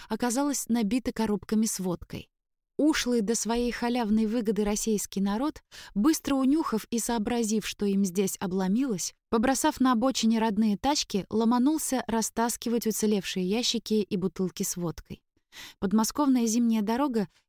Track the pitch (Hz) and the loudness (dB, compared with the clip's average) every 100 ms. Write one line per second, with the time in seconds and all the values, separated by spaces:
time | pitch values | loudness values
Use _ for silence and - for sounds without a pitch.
0 | - 214 240 233 285 269 - 233 202 247 | -8 -2 0 0 0 -2 -2 0 2 0
1 | 247 - 220 208 - 214 220 - 185 170 | -2 -2 0 -2 0 0 0 -2 -4 -4
2 | - - - _ _ _ _ - 294 294 | -8 -14 -14 _ _ _ _ 0 2 2
3 | 247 240 202 226 208 233 240 226 240 240 | 0 0 0 -2 0 0 0 0 -2 0
4 | 220 220 214 240 214 202 208 208 - 208 | 2 2 2 0 0 0 0 0 0 -2
5 | - - 196 208 294 - _ - - 196 | -2 -2 0 0 -2 -4 _ -20 -8 0
6 | 247 311 - 277 262 302 302 220 - 233 | 2 2 2 2 4 2 2 -2 -2 -4
7 | - 233 208 240 220 214 - - 208 196 | -2 -2 0 0 0 0 -2 -4 0 2
8 | 196 175 190 - - 190 185 214 277 185 | 0 0 -2 -2 -4 -2 0 0 0 -2
9 | - - - 233 254 262 311 - 254 233 | -6 -10 -2 2 2 2 0 2 2 4
10 | 262 - 220 226 220 202 220 202 262 302 | 2 2 2 2 2 2 2 2 0 -2
11 | - 202 - 214 226 247 254 311 - 254 | 0 -4 -2 0 2 4 2 2 0 -2
12 | - 226 214 - 233 - 240 233 220 202 | -2 -2 -2 -2 -2 -2 -2 -2 0 0
13 | 214 208 - 190 180 220 233 233 - 214 | 0 0 -2 -4 -2 0 0 -2 0 0
14 | 202 196 185 - 185 - 196 175 175 - | 0 -2 -4 -2 -4 -4 -6 -4 -6 -6
15 | - - _ _ _ - - - 196 214 | -14 -18 _ _ _ -20 -20 -6 0 2
16 | 220 - 294 247 233 226 233 220 202 233 | 0 0 2 4 2 2 2 2 0 0
17 | 294 226 190 _ | 0 0 -2 _